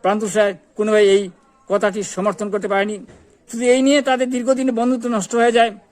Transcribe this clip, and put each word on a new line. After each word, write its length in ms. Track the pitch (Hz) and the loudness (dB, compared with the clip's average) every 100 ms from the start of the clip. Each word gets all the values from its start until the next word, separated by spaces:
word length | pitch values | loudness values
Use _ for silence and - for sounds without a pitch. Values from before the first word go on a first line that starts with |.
প্রান্তুষ 340 | 190 214 214 208 | 0 -2 -2 0
রায় 180 | 202 180 _ - | -2 -2 _ -6
কোনোভাবে 280 | 214 214 | 0 4
এই 260 | 202 196 190 - _ _ _ | 4 4 0 -12 _ _ _
কথাটি 340 | 202 208 202 | -2 0 -4
সমর্থন 480 | 190 - 202 185 208 | -8 -4 -4 -4 -6
করতে 180 | 202 190 | -6 -2
পারেনি। 300 | 196 208 208 - - _ _ _ | -2 -2 -6 -14 -20 _ _ _
শুধু 120 | 233 | -4
এই 180 | 247 254 | 0 2
নিয়ে 200 | 269 285 | 4 2
তাদের 280 | 269 254 254 | 2 -2 -2
দীর্ঘদিনের 440 | 254 240 254 262 | -2 0 0 0
বন্ধুত্ব 340 | 226 240 254 240 | 0 -2 -2 -2
নষ্ট 260 | 226 185 | -4 -2
হয়ে 180 | 233 240 | 0 2
যায়। 220 | 233 233 208 _ | 4 2 -2 _